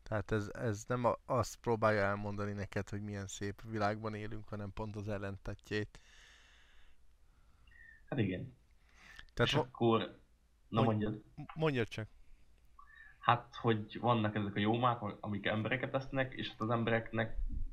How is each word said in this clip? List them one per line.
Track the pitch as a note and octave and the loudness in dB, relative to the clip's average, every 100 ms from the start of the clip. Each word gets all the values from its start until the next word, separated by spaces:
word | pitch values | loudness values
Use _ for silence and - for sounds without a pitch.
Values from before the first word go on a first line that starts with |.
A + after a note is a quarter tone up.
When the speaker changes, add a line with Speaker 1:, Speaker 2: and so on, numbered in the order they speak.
Speaker 1:
tehát | - G#2+ F#2+ | -4 -4 0
ez, | G#2+ G#2 | -2 -2
ez | - B2 G#2+ - | -4 -2 -4 -2
nem | B2 A#2+ | 0 2
a-, | - - | 0 -2
azt | C3 - - | -2 -2 -4
próbálja | - A2+ A2 G#2+ | -2 4 4 4
elmondani | G2 G2+ G2+ G2+ G#2 | 2 0 -2 -4 -4
neked, | G2+ G2 G#2 G2 | -4 -4 -4 -4
hogy | G2+ | -6
milyen | G#2 G2+ F#2+ | -4 -6 -6
szép | - G2+ G2 | -6 -6 -6
világban | A2+ A2 G2+ G#2+ A2 | -6 0 0 0 -4
élünk, | G#2+ G#2 G#2+ G#2 | -6 -6 -8 -8
hanem | G#2 G#2 | -8 -8
pont | - A2 G#2 | -6 -6 -6
az | G2+ | -4
ellentetjét. | G2+ G2 G2 - G2+ - G#2+ G#2 - - - - - - - - - - - - - - - - - - - - - - | -4 -4 -6 -10 -10 -4 -4 -4 -8 -20 -20 -20 -20 -20 -20 -20 -20 -20 -20 -20 -20 -20 -20 -20 -20 -20 -20 -20 -20 -6
Speaker 2:
Hát | C3+ | 0
igen. | G2 F#2 - - _ - - - - - - | 2 0 -6 -14 _ -20 -20 -20 -20 -20 -12
Speaker 1:
Tehát | - A#2+ | 0 4
Speaker 2:
És | D3 | 4
Speaker 1:
mo-, | |
Speaker 2:
akkor, | - - A#2 A2 - - - _ _ _ _ | 0 2 4 4 2 -8 -20 _ _ _ _
na | A2+ | 4
Speaker 1:
mondj-, | A2+ G#2+ G#2 | 4 4 0
Speaker 2:
mondjad. | G#2+ - - D3 - | -2 -10 -16 -12 0
Speaker 1:
mondjad | D#3+ C3 A2 | 2 2 0
csak. | - G#2+ - - - - - - - - - - - | -2 -10 -14 -20 -20 -20 -20 -20 -20 -20 -20 -20 -2
Speaker 2:
Hát, | - A#2+ - - | 4 4 2 -2
hogy | A#2+ A2 G#2 - | 2 2 0 -2
vannak | A#2 A#2+ G#2+ G#2 | 2 4 4 0
ezek | G2+ G2 | -2 2
a | |
jómák, | G#2 A#2+ B2 A#2 G2+ - | 2 4 2 2 -4 -6
amik | G#2+ G2+ G2+ | -4 -2 0
embereket | G#2+ A2 B2+ C3 | 0 0 0 0
esznek, | C3+ C3+ C3+ C3 | -2 -2 -2 -2
és | - - | -2 -8
hát | - | -4
az | A2 | 0
embereknek | A#2 A2+ A2+ A2+ A2+ A2 - - - - | 2 2 2 0 -2 0 0 0 0 0